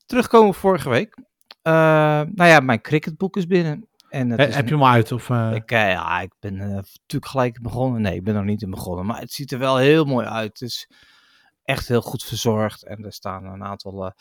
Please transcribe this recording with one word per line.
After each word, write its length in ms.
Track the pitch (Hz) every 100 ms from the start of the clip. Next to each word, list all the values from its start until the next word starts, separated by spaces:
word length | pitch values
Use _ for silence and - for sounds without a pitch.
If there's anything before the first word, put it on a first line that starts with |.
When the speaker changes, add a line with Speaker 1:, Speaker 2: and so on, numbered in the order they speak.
| -
Speaker 1:
terugkomen 420 | 247 - 233 208
op 60 | -
vorige 340 | 196 180 135
week. 280 | 120 214 - - _ _ -
Eh, 120 | 165 160 160 156 151 151 151
nou 160 | 180 170
ja, 100 | 156
mijn 220 | 131 110
cricketboek 560 | - 151 170 156 190 208
is 100 | 170
binnen. 400 | 185 160 147 - _ _
En 200 | 139 123
het 100 | 113
Speaker 2:
He-, 80 | 139
Speaker 1:
is 80 | 139
Speaker 2:
heb 80 |
Speaker 1:
een 60 | 117
Speaker 2:
je 60 | 147
hem 80 |
al 60 | 131
uit, 180 | 120 110
of, 180 | 123 -
eh? 220 | 120 113 113
Speaker 1:
Ik, 160 | -
eh, 200 | 117 101
ja, 300 | 87 85 90
ik 100 | 95 -
ben, 200 | 104 95
eh, 80 | 101
natuurlijk 580 | 98 98 - - - -
gelijk 300 | 135 123 117
begonnen. 400 | 117 113 131 117
Nee, 140 | 101 92
ik 80 |
ben 100 | 98
nog 100 | 104
niet 180 | 101 104
in 80 | 95
begonnen. 360 | 87 92 90 98
Maar 140 | -
het 120 | -
ziet 200 | - 135
er 80 | 127
wel 180 | 131 131
heel 280 | 139 160 143
mooi 220 | 127 110
uit. 320 | 110 110 -
Het 20 |
is 280 | 120 - - _ _ _ _ _ _ _
echt 240 | - 135 -
heel 140 | 120
goed 220 | - 123
verzorgd. 600 | - 113 120 107 107 -
En 200 | 92 101 104
er 80 |
staan 320 | - 98 95 95
een 180 | 95
aantal, 420 | 98 101 98 98 92
eh, 60 | -